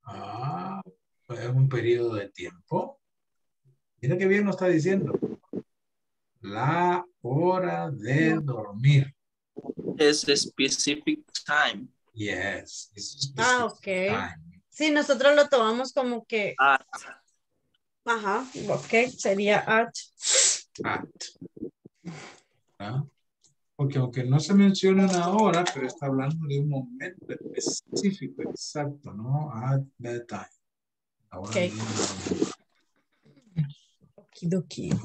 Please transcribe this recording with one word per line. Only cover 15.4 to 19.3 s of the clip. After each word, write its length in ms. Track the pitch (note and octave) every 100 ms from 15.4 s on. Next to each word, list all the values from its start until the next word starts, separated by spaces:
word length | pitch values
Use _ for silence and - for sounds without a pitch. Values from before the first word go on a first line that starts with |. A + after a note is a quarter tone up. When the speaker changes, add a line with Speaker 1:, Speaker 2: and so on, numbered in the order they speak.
| C#4+
Speaker 2:
tomamos 420 | C4 A3 A#3 B3+
como 320 | C#4+ B3 A#3 -
que 280 | A3 G3 -
Speaker 3:
At. 260 | C3+ - - - - - _ _ _ _ _ _ _ _ -
Speaker 2:
Ajá, 400 | A3+ G3+ G#3+ C4 F3+ G3+
ok, 400 | C#3+ - A#3 B3 -
sería 420 | A3